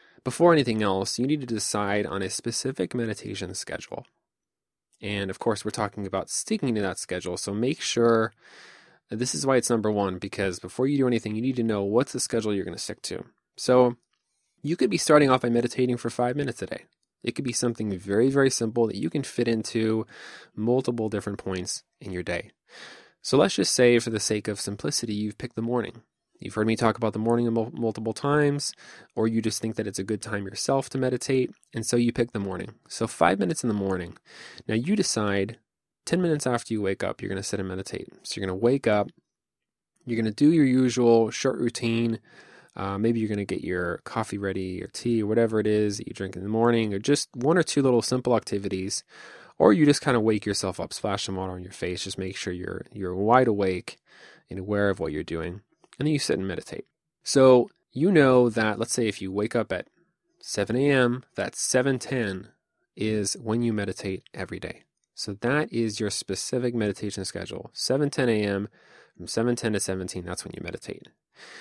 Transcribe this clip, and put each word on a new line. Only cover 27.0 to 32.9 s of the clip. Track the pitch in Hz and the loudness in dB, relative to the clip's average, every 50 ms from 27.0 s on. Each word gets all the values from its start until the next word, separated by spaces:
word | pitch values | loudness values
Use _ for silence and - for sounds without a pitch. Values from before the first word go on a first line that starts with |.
| 113 107 92 | 0 -2 -2
the | 107 | 0
morning | 110 113 117 120 120 117 113 | 0 2 2 2 2 2 2
mul-, | 113 110 113 - | 0 0 -2 -4
multiple | - 117 113 107 - 110 113 110 | -4 -2 -2 -2 -2 -4 -6 -4
times, | - - 143 143 151 147 143 143 143 - - - - - - - - - - - | -4 0 2 2 4 4 2 2 0 -4 -6 -8 -10 -16 -20 -20 -20 -20 -10 -4
or | 120 110 | 0 0
you | 113 113 113 110 | 0 2 0 -2
just | 113 - - | -2 -2 -4
think | - 113 107 | -4 -4 -4
that | - 107 104 | -4 -6 -6
it's | 95 - | -4 -6
a | 98 | -4
good | 101 110 104 - | -4 -4 -6 -6
time | 110 104 101 101 | -6 -6 -6 -6
yourself | 95 92 - - - 135 135 131 - | -6 -8 -6 -2 0 0 0 0 -2
to | - 135 | -4 -2
meditate, | 131 127 127 120 - - 135 131 127 - - _ _ _ - | -2 -2 -2 -2 -2 0 0 0 0 0 -4 _ _ _ -8
and | 117 113 | -8 -4
so | - - | 0 2
you | 120 120 120 120 | 2 4 2 2
pick | - 120 - | 0 0 -2
the | - 107 | -2 -4
morning. | 101 98 92 92 92 - - _ _ | -4 -4 -4 -6 -8 -10 -12 _ _
So | - | -12